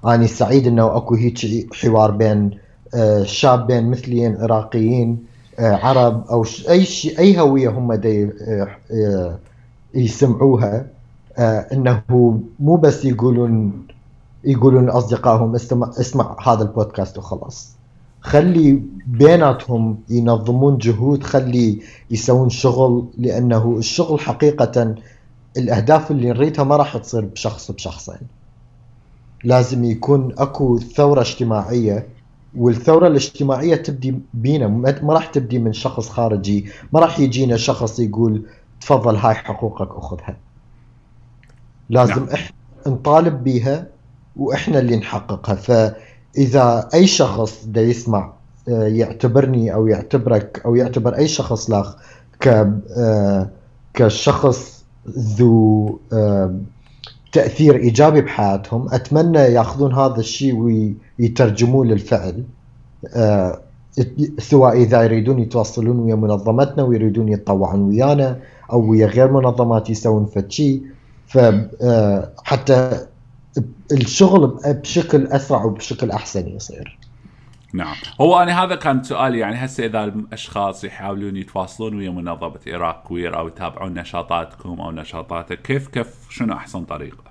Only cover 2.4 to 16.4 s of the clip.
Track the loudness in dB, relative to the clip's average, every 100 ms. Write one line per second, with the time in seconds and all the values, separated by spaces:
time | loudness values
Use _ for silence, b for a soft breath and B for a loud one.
2.4 | -2 -4 b b -10 0 2 2 0 0
3.4 | 2 2 2 0 0 -4 -4 -2 -2 -2
4.4 | 0 -2 -2 -2 0 0 0 -4 b b
5.4 | b -2 0 2 2 4 2 0 -2 -2
6.4 | -2 -6 2 2 2 -2 -8 2 4 6
7.4 | 4 4 0 -2 -2 -2 0 0 -2 -6
8.4 | -6 -4 -4 -10 _ -4 -2 -2 -4 -10
9.4 | b b b _ _ -2 -2 2 0 2
10.4 | 2 2 0 -4 -8 -20 -20 -20 _ -2
11.4 | 0 0 -4 -2 0 0 0 2 4 2
12.4 | -6 -4 0 4 4 2 -4 0 0 0
13.4 | 0 0 -2 -6 -16 -20 _ _ _ -8
14.4 | -2 4 4 6 4 0 -2 0 2 2
15.4 | 2 -2 -2 -4 -4 -4 -4 -2 -4 -4